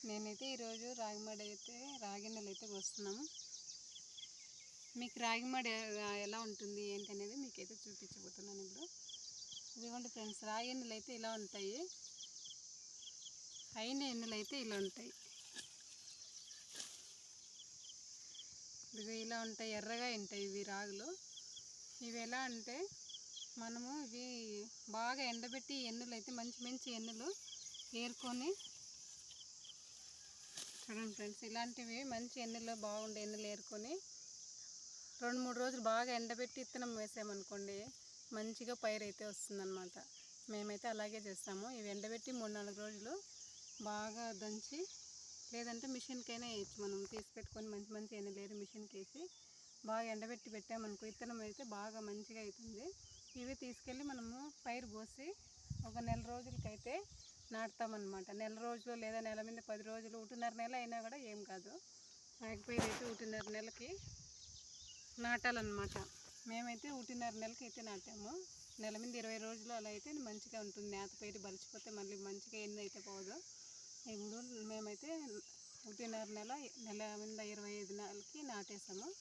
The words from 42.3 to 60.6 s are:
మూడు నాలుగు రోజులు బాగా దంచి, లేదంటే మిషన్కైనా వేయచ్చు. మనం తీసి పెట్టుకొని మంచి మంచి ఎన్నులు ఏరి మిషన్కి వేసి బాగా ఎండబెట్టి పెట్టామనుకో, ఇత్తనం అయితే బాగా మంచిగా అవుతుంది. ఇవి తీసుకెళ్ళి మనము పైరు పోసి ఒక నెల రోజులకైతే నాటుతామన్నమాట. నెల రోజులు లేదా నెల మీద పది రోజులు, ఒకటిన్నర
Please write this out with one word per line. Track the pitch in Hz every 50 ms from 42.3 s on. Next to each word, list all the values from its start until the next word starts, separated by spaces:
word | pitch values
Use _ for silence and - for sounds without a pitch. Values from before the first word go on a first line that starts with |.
| 254 240
మూడు | 220 214 208 208
నాలుగు | 202 202 196 202 214
రోజులు | 214 214 202 208 233 339 403 381 - - - - - - - - - - - 214 208
బాగా | 208 208 214 220 214 233 233 226 220 185 214
దంచి, | 214 214 214 - - 285 311 381 392 - - - - - - - - - - - - 233
లేదంటే | 233 233 240 233 233 277 269 262
మిషన్కైనా | 247 - - 262 247 226 - 233 240 240 240
వేయచ్చు. | 226 208 196 - - 214 208
మనం | 202 196 196 196 - 226
తీసి | 214 214 - - 226
పెట్టుకొని | 220 - - 220 214 214 208
మంచి | 202 202 208 214 214
మంచి | 214 208 220 208
ఎన్నులు | 202 202 190 196 202
ఏరి | 196 214 208
మిషన్కి | 196 - - 214 214 202 - 190
వేసి | 190 - - 269 339 370 - - - - - - - - - - - 220
బాగా | 220 226 233 226 220
ఎండబెట్టి | 214 220 226 240 226 - 240 214 214
పెట్టామనుకో, | 190 - 226 226 220 214 202 - 220 220
ఇత్తనం | 202 - 240 233 240 226 214 214
అయితే | 202 - 277 233 208 202
బాగా | 208 220 220 220 214 208
మంచిగా | 202 214 208 - 226 220 214
అవుతుంది. | 202 196 - 226 226 220 202 262 370 392 - - - - - - - - 254
ఇవి | 247 254 269 -
తీసుకెళ్ళి | 277 247 233 - - 254 254 262 285 285
మనము | 269 247 233 226 240 254 285 302 285 - -
పైరు | 247 240 247 240 220
పోసి | 208 214 226 220 - - 269 330 415 - - - - - - - - - - 226
ఒక | 226 240 233
నెల | 233 226 233 226 233
రోజులకైతే | 240 247 240 254 247 - - 214 214 202 - 240 277 370 403 - - - - - - - - - 226
నాటుతామన్నమాట. | 220 226 220 - - 233 220 220 214 202 190 196 190 185 - 202 208
నెల | 220 220 220 220 233
రోజులు | 240 240 233 - 240 240 233
లేదా | 220 220 220 226 226
నెల | 220 220 220 214 226
మీద | 233 233 - -
పది | 214 208 208 220
రోజులు, | 220 226 226 226 220 226
ఒకటిన్నర | 220 208 254 233 233 233 220 226